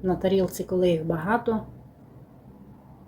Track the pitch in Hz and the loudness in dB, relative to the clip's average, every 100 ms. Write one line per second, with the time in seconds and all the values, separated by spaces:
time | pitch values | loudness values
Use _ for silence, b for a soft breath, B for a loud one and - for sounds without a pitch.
0 | 185 170 185 190 180 - 185 185 180 165 | -2 0 2 2 0 -2 -4 2 2 2
1 | 165 165 175 240 240 220 - - - - | 0 -2 0 0 0 -2 -4 -16 -20 -20
2 | - - - - - - - - - - | -20 -20 -20 -20 -20 -20 -20 -20 -20 -20